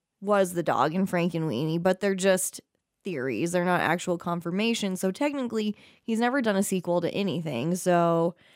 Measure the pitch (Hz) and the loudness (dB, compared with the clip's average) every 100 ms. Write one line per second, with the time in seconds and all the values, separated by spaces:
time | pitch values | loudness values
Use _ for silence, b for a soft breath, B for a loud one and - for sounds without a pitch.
0 | _ _ 196 202 185 175 160 113 139 170 | _ _ 0 2 2 0 0 2 2 2
1 | 190 180 170 165 160 113 156 165 180 190 | 0 0 0 0 -2 -2 -2 0 0 0
2 | 202 190 190 185 - - - _ _ _ | 0 2 2 2 0 -8 -18 _ _ _
3 | - 156 131 110 165 180 180 175 98 170 | -8 -4 -4 -2 0 0 2 2 2 0
4 | - 175 180 170 170 185 226 233 202 185 | -2 -4 -4 -6 -4 -2 0 0 -2 -2
5 | 190 185 294 285 240 220 214 208 b b | -4 -2 -2 -2 -4 -2 -2 -4 b b
6 | - 226 240 277 226 196 202 190 175 175 | -4 0 2 2 2 2 2 0 0 0
7 | 165 - 196 160 160 120 151 180 185 175 | 0 0 -2 -2 -4 -4 -2 -2 2 4
8 | 170 165 170 b b | 4 2 0 b b